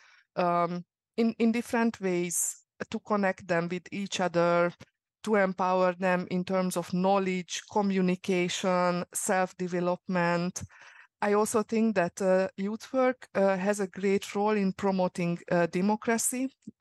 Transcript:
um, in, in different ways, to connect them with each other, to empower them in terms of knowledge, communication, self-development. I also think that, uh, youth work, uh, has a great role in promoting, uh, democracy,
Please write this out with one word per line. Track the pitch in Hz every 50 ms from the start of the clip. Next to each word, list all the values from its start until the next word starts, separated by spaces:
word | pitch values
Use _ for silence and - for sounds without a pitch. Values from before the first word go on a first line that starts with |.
| _ - - _ _ _ _
um, | - 180 175 175 175 175 170 175 180 175 - _ _ _ _ _
in, | - 233 226 220 -
in | 233 226 214
different | 240 233 - - 240 233 233 220 -
ways, | 196 190 180 175 175 180 175 - - - - - _ _ _ - - -
to | - 220
connect | - - 214 202 202 190 190 - 208 175
them | 180 170 170 175
with | 180 180 - -
each | - 196 202 190 - -
other, | 185 175 165 170 170 175 170 175 175 175 - - - - _ _ _ _ _ _ -
to | 214 220
empower | 202 196 190 185 - 190 185 185 185 185 180 175
them | 175 190 185 180 180 180 -
in | 185 180 180
terms | - 190 185 185 185 -
of | 180 170 - -
knowledge, | 180 185 190 196 196 190 185 185 185 180 - - - - - -
communication, | 214 202 196 190 190 185 180 180 180 - - 190 180 175 180 - - - 190 180 180 180 180 175 175 180 - -
self-development. | - - - 202 185 185 185 - - 185 180 175 175 175 180 180 180 _ - 185 180 170 170 175 175 175 180 - - - - - - - - - - - _ _ _ -
I | 208 202
also | 208 214 214 - 226 214
think | - 226 220 220 226 208
that, | 190 170 175 - -
uh, | 202 185 185 185 190 190 - -
youth | 196 202 220 220 - - -
work, | 262 254 254 254 - - - -
uh, | 196 196 196 190
has | 185 185 202 208 202
a | 202
great | 180 - - 185 202 196 202 - - -
role | 208 202 208 214 208
in | 196 190 185
promoting, | - 202 196 196 185 180 180 - - 175 170 170 165 - -
uh, | 180 175 170 170
democracy, | - 190 185 208 214 220 - - 226 226 - - - 247 262 262 - _ _ - - _